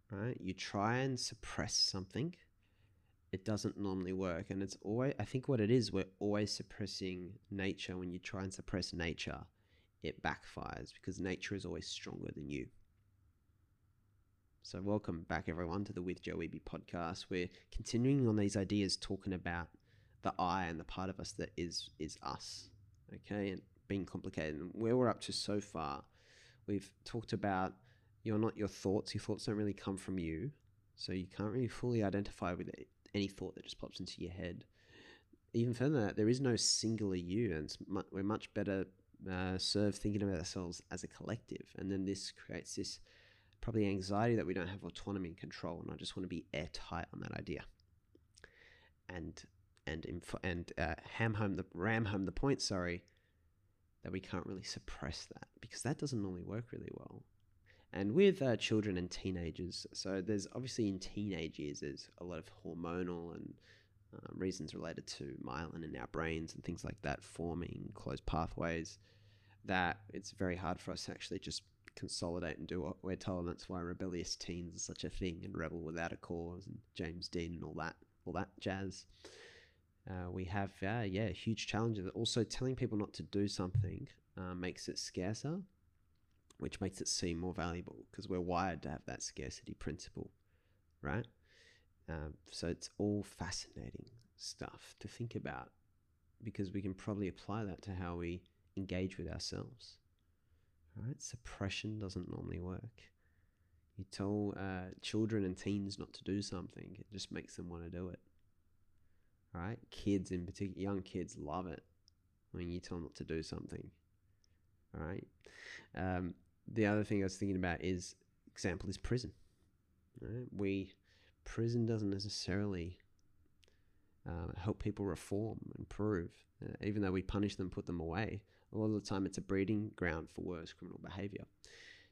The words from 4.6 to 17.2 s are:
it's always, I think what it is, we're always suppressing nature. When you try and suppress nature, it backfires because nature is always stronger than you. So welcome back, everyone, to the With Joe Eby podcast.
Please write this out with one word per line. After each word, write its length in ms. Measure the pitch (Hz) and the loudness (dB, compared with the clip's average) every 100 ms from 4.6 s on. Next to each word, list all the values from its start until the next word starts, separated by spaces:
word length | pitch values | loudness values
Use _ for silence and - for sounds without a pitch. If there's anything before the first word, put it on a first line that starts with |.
it's 140 | 98 - | -2 -2
always, 320 | 98 113 135 - | 0 2 2 2
I 40 | |
think 240 | 107 131 135 | 0 0 4
what 120 | 127 | 6
it 100 | 104 | 8
is, 240 | 127 104 | 8 8
we're 120 | 95 - - | 2 0 0
always 340 | 104 104 101 | 2 4 4
suppressing 800 | - - - 101 - 95 90 90 104 - | 0 -6 -6 -4 -2 -2 -2 -6 -12 -6
nature. 440 | 98 95 - - 92 | 0 2 0 -2 -2
When 140 | 90 | -4
you 80 | 90 | -4
try 240 | - 98 | -4 -4
and 100 | 95 | -4
suppress 400 | - - 95 - | -4 -2 0 0
nature, 500 | 87 85 - - 67 - _ _ - _ _ | 0 0 0 -4 -6 -10 _ _ -20 _ _
it 220 | 78 - | -6 -2
backfires 720 | 80 69 - - - - - - | 0 -2 -6 -8 -6 -6 -10 -8
because 240 | - 90 | -6 -2
nature 340 | 92 - - | 0 0 -2
is 100 | 98 | -2
always 220 | 87 85 - | -2 -4 -4
stronger 460 | - - 87 82 | -6 -6 -6 -6
than 160 | - 71 | -6 -4
you. 160 | 69 - - - _ _ _ _ _ _ _ _ _ _ _ _ _ _ _ _ _ - | -4 -4 -10 -20 _ _ _ _ _ _ _ _ _ _ _ _ _ _ _ _ _ -8
So 140 | 92 | -2
welcome 460 | 101 104 - 82 87 | 2 2 2 -2 0
back, 140 | 82 90 | 0 2
everyone, 360 | 82 85 98 | 0 2 0
to 100 | 98 | 0
the 80 | 90 | -2
With 220 | 90 87 | -2 -2
Joe 140 | 90 82 | -2 -2
Eby 260 | 82 80 | -2 -4
podcast. 600 | - 82 - 87 82 95 | -8 -8 -4 -2 -2 -2